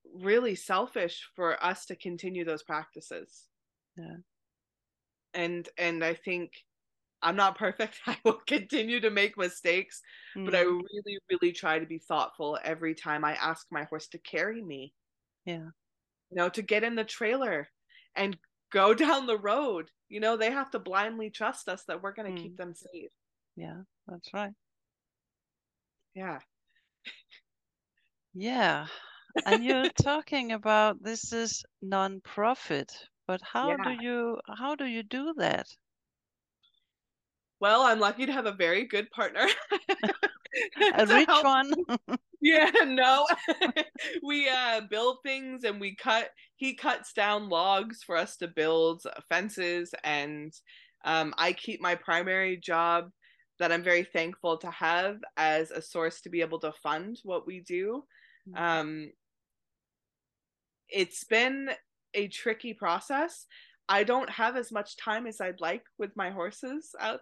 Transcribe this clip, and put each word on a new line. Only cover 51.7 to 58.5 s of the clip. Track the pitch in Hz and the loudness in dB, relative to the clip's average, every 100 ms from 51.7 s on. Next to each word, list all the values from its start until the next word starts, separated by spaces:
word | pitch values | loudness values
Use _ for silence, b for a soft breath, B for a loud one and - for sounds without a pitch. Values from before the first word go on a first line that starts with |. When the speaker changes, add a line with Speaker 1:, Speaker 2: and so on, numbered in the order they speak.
| - | -4
Speaker 1:
my | 180 170 | -2 -2
primary | - 170 185 185 185 180 | 0 0 2 0 0 -2
job | - 165 170 170 175 _ b b b - | -2 2 4 2 0 _ b b b -2
that | 170 | 2
I'm | 170 | 2
very | 180 175 | 4 4
thankful | 180 165 165 190 175 160 | 4 -2 -2 -2 -2 0
to | 175 | -4
have | - 165 175 190 214 - - | -2 2 2 2 -4 -10 0
as | 156 156 160 | 2 2 0
a | - | -6
source | 160 175 160 - | -8 -2 -2 -4
to | 190 | -6
be | 175 | -2
able | 160 165 | -2 -2
to | 156 - | -6 -6
fund | 147 156 196 240 | -4 -4 -4 -12
what | 196 175 156 | -6 -6 -6
we | 185 | -14
do. | 175 180 202 254 - b b b | -6 -4 -4 -6 -10 b b b
Speaker 2:
Mm. | 196 | -14